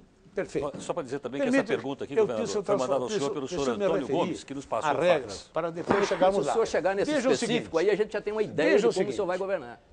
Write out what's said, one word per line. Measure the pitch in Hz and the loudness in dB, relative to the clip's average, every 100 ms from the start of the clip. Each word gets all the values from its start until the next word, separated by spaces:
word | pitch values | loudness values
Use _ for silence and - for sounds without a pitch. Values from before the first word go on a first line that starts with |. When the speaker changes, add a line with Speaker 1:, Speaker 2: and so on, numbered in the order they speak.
| - _ - | -16 _ -12
Speaker 1:
Perfeito. | - 180 - 143 | -6 -4 -4 -4
Speaker 2:
Só, | - | -6
só | - | -8
pra | 175 | -6
dizer | 131 139 | -6 -8
também | 123 139 | -6 -2
que | |
Speaker 1:
Permita, | 131 127 | 0 2
Speaker 2:
essa | 196 | 2
pergunta | 123 127 139 | -2 -4 -8
aqui, | - | -2
Speaker 1:
eu | 185 214 | 0 2
Speaker 2:
governador, | 110 202 | 0 -2
Speaker 1:
fiz | 208 | -2
o | |
Speaker 2:
foi | 202 202 | 0 0
mandada | 127 135 | 2 0
ao | 123 | 0
Speaker 1:
transform-, | 208 | -2
Speaker 2:
senhor | 143 | -2
pelo | 147 131 | -4 -4
Speaker 1:
deixa | |
eu, | 170 | -2
Speaker 2:
senhor | 135 117 | -2 0
Speaker 1:
deixa | |
eu | 196 | 0
me | |
Speaker 2:
Antônio | 165 123 | 0 0
Speaker 1:
referir | 147 | -2
Speaker 2:
Gomes, | 175 - | -2 -4
que | - | -8
nos | 139 - | -10 -4
passou | 117 151 | -2 0
Speaker 1:
às | 127 | 2
Speaker 2:
o | |
Speaker 1:
regras, | 175 156 117 | 4 2 0
Speaker 2:
fax. | 92 - | -10 -8
Speaker 1:
para | 160 165 | -6 -4
depois | 165 - 202 | -4 0 2
Speaker 3:
Mas | 202 | 2
Speaker 1:
chegarmos | 175 185 196 | 4 4 4
Speaker 3:
se | |
o | 147 | 2
senhor | 226 | 0
Speaker 1:
lá. | 220 | 0
Speaker 3:
chegar | 202 185 196 | 0 0 0
nesse | 180 | 0
Speaker 1:
Veja | 277 226 | 2 2
o | |
Speaker 3:
específico, | 135 226 240 107 160 | 2 2 0 0 2
Speaker 1:
seguinte. | 190 | 4
Speaker 3:
aí | |
a | 202 | 2
gente | 208 | 0
já | 208 | -2
tem | 208 | -2
uma | 214 | -2
ideia | 208 107 302 | -2 0 4
Speaker 1:
Veja | 277 | 6
Speaker 3:
de | 226 | 4
Speaker 1:
o | |
Speaker 3:
como | |
Speaker 1:
seguinte. | 185 208 | 2 0
Speaker 3:
o | 202 | -2
senhor | 180 | -2
vai | 180 | -2
governar. | 190 185 120 110 - | -2 -4 -6 -16 -20